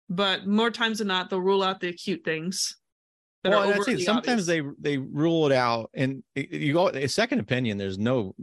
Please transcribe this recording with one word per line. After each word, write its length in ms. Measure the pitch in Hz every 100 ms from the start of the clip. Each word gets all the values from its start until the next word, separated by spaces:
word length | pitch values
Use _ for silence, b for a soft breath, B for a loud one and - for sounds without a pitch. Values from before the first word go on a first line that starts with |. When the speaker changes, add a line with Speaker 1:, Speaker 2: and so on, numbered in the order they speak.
| -
Speaker 1:
but 400 | 180 196 185 196
more 240 | 208 226
times 280 | 226 226 220
than 100 | 208
not, 200 | 185 185
they'll 120 | 190
rule 220 | 185 196
out 160 | 190 190
the 80 | 180
acute 340 | 175 - 165
things 540 | 170 156 170 185 - - _ _ _ _ _ _
that 60 | 190
Speaker 2:
Well, 100 | 208
Speaker 1:
are 40 |
Speaker 2:
and 80 | 202
that's 140 | 202 233
it. 40 |
Speaker 1:
overtly 140 | 214 180
Speaker 2:
Sometimes 440 | 233 247 233 170
Speaker 1:
obvious. 240 | 165 143 -
Speaker 2:
they, 100 | 147
they 60 | 139
rule 500 | 135 143 165 165 151
it 40 |
out, 380 | 135 123 117 110
and 300 | - 135 135 - 139
y-, 120 | -
you 220 | 151 151
go, 140 | 160 185
a 200 | 135 135
second 320 | - 233 254
opinion, 380 | - 127 120 101
there's 200 | 98 95
no, 380 | 110 127 95 -